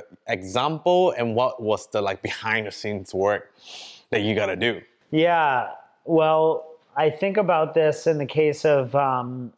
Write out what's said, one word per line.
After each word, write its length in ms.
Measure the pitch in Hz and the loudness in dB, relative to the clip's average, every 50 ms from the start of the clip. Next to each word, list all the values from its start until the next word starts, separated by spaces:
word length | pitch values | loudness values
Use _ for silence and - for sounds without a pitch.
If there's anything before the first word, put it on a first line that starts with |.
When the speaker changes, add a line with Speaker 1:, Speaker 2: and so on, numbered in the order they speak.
Speaker 1:
an 160 | - - - - _ | -4 -8 -16 -16 _
example? 840 | - 117 92 92 95 92 120 131 151 160 151 - 180 180 180 185 175 | -6 -6 -6 -6 -4 -2 -2 0 0 -2 0 2 4 4 4 4 4
And 240 | - 120 120 117 110 | 2 0 -2 -2 0
what 260 | 117 127 127 - - | 0 0 0 -2 -2
was 240 | 110 107 104 98 - | -2 -2 -2 -2 -2
the, 140 | - - 107 | -4 -2 -2
like, 220 | 101 98 98 - - | -2 -2 -4 -4 -8
behind 420 | 110 - - - 110 110 113 107 | -8 -8 -6 -4 -2 -2 -2 -2
the 60 | 101 | -6
scenes 420 | - - - 107 104 98 92 - - | -10 -8 -8 -6 -6 -6 -8 -6 -2
work 400 | 95 98 101 101 98 - - _ _ - - - - - - - - _ _ | 0 2 2 0 0 -4 -10 _ _ -20 -20 -18 -18 -18 -20 -20 -20 _ _
that 120 | - 110 | -2 0
you 120 | 104 107 107 | 0 0 0
gotta 220 | 107 104 95 92 | 0 0 -2 -2
do? 260 | 90 110 120 107 85 - _ _ _ _ _ | 0 -2 -2 -2 -4 -10 _ _ _ _ _
Speaker 2:
Yeah. 580 | 151 156 165 170 170 165 156 143 131 123 110 - - - - _ _ _ - | 0 2 4 4 4 4 2 2 2 0 -2 -4 -10 -16 -20 _ _ _ -4
Well, 600 | - 165 160 156 156 160 160 160 160 156 160 - - - - _ _ _ | 0 2 4 4 4 4 4 4 2 2 -2 -6 -12 -20 -20 _ _ _
I 140 | 143 156 156 | 0 0 0
think 280 | 151 - 190 196 190 | 0 0 -4 -2 0
about 360 | 214 202 175 175 156 156 156 - | 0 2 2 2 2 0 0 2
this 320 | 165 156 151 147 151 - | 2 2 2 0 0 -2
in 140 | 170 160 147 | -2 -2 0
the 60 | 139 | -4
case 380 | 127 - 156 156 151 139 - - | -2 0 0 2 2 0 0 2
of, 280 | 156 147 139 127 120 123 | 2 2 2 2 0 0
um, 580 | 139 143 135 131 127 123 123 127 127 123 117 - | 0 0 0 -2 -2 -4 -6 -8 -10 -12 -12 -16